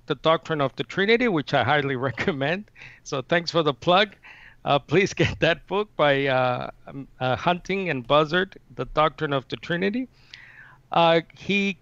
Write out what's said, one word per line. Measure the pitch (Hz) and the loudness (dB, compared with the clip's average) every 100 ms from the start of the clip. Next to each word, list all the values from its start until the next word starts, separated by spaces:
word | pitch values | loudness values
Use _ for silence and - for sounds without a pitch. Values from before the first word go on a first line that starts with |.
| - | -8
The | 143 | -2
Doctrine | 160 165 - 160 | 0 0 0 -2
of | 135 - | -2 -4
the | |
Trinity, | - - 196 233 247 | -8 -2 0 2 2
which | 165 131 | 0 0
I | 143 | 0
highly | 113 147 139 131 | 2 2 0 -4
<laughs> | 131 | -4
recommend. | 131 - 143 139 185 214 - - - | -4 -4 -2 -2 -4 -8 -20 -20 -20
So | - 139 | -10 -8
thanks | - 170 170 | 0 0 0
for | 165 | 0
the | 151 131 | 0 0
plug. | 170 180 208 - - - - - | 2 2 2 -4 -20 -20 -20 -10
Uh, | 139 143 | 0 0
please | - 165 190 | 2 2 2
get | - 143 - | 0 -2 2
that | 160 165 - | 0 0 -4
book | 190 208 - | -4 -4 0
by, | 147 139 139 | 2 4 2
uh, | 127 127 127 135 - - | 0 0 -2 -6 -14 -16
um, | 139 135 - | -16 -16 -6
uh, | 131 120 | -4 0
Hunting | - 175 - 190 185 | 0 -2 -2 -6 -4
and | 135 120 | -6 2
Buzzard, | 147 156 175 190 - _ | 2 2 0 -2 -8 _
The | - 131 | -12 -6
Doctrine | - 156 - 151 | 0 0 0 -4
of | 143 - | -4 -4
the | 127 | -10
Trinity. | - 170 196 226 262 _ _ - - - - - _ | -6 -4 -2 -4 -8 _ _ -20 -20 -20 -20 -20 _
Uh, | - 170 165 165 - | 2 4 4 0 -10
he | - 202 196 190 | -2 0 0 -4